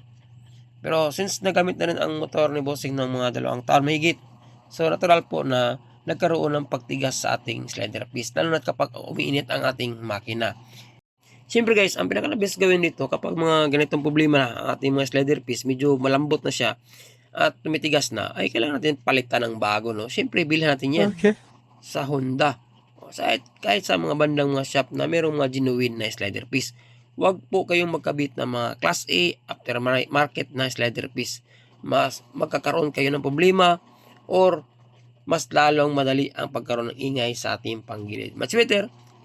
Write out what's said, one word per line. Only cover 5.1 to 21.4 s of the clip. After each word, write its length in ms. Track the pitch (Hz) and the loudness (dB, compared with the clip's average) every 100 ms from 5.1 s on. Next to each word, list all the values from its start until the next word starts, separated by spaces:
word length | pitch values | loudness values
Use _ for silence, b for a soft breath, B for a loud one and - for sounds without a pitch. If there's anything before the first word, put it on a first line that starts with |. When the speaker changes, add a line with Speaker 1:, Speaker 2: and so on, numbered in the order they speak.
| 170 - | 4 4
Speaker 1:
po 160 | 160 | -4
na 320 | 139 127 123 127 b b 160 | 0 2 0 -2 b b -8
nagkaroon 480 | - 170 165 151 147 | -2 0 2 0 -2
ng 160 | 143 | -4
pagtigas 560 | 139 - 139 131 123 113 | -6 -6 -4 -2 -2 -2
sa 80 | 120 | -4
ating 320 | - 117 123 | -4 -8 -8
slider 400 | 113 110 110 120 | -8 -8 -8 -8
piece, 240 | 123 113 | -8 -6
lalo 160 | - 165 | -2 0
na 160 | 160 | -2
kapag 240 | - - 143 - | -2 -4 -6 -6
umiinit 560 | - 160 147 143 143 | -12 -6 -2 -2 -2
ang 160 | 139 131 | -2 -2
ating 320 | 131 123 113 | -2 -6 -6
makina. 560 | 113 101 113 113 110 - B B B B _ _ b b - | -6 -6 -6 -4 -4 -6 B B B B _ _ b b -2
Siyempre, 240 | 233 226 208 | 2 4 4
guys, 240 | 190 - | 4 0
ang 80 | 180 | -2
pinaka-best 480 | 196 - 220 196 185 | -2 -2 -2 -2 2
gawin 240 | 185 180 | 4 4
dito 320 | 170 - 135 | 2 -2 -4
kapag 240 | - - 170 | -4 -4 0
mga 320 | 165 156 151 | 4 4 4
ganitong 320 | 143 147 151 | 2 2 0
problema 400 | 151 151 156 147 | 0 2 4 4
na 80 | 123 123 | 2 -2
ang 120 | 131 127 | -6 -2
ating 160 | 135 139 | 0 0
mga 100 | 135 | 0
slider 320 | 135 139 147 | 0 2 0
piece, 240 | 127 120 127 | -2 -6 -2
medyo 320 | 131 143 135 | 0 2 2
malambot 400 | 131 135 147 151 | 2 2 2 0
na 80 | 135 | -2
siya 320 | - 117 117 B B B B B - | 0 -2 -2 B B B B B 0
at 240 | 156 - | 0 0
tumitigas 560 | - 156 156 147 - 110 | -4 -2 2 0 0 -4
na, 160 | 98 | -6
ay 160 | 190 190 | -4 -2
kailangan 320 | 113 131 139 | 0 -2 0
natin 160 | 151 147 | 0 0
palitan 480 | - 131 123 120 | 0 0 2 -2
ng 160 | 117 110 | -2 -2
bago, 320 | 107 107 113 | 0 0 -2
no? 160 | 107 113 | -6 -6
Siyempre, 400 | 202 262 220 151 | -4 -2 0 0
bilhin 240 | 160 156 | 2 2
natin 240 | 135 135 160 | 2 0 2
yan 140 | 202 | 0
Speaker 2:
Okay. 240 | 175 208 214 | 4 2 2